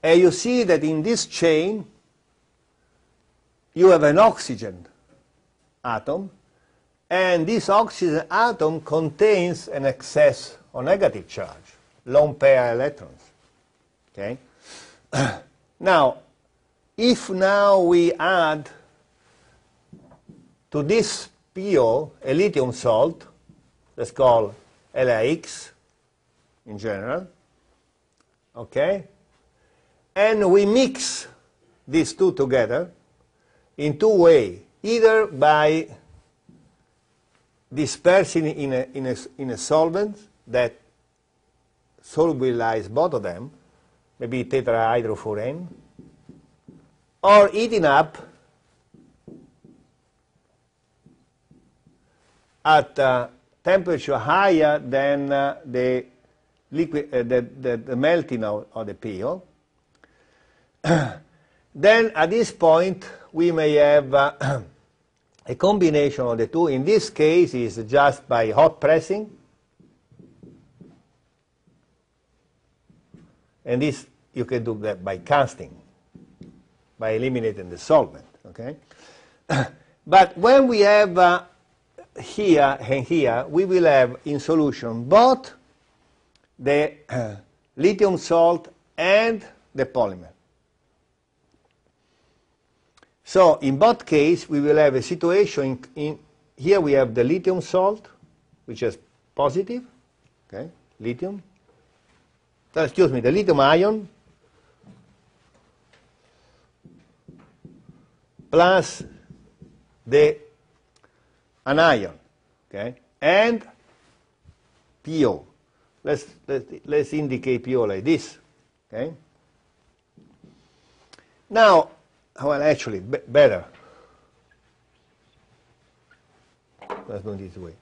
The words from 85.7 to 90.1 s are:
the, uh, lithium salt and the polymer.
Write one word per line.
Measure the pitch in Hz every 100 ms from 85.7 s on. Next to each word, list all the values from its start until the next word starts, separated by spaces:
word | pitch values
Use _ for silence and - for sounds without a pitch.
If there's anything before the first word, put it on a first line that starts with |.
| _ _ _ _ _ _ _ _ _
the, | 127 143 151 - _
uh, | 127 110 104 _ _ _ -
lithium | 165 196 202 185
salt | - 170 170 170 - _ _ -
and | 170 202 226 226 - _ _
the | - 127
polymer. | 127 110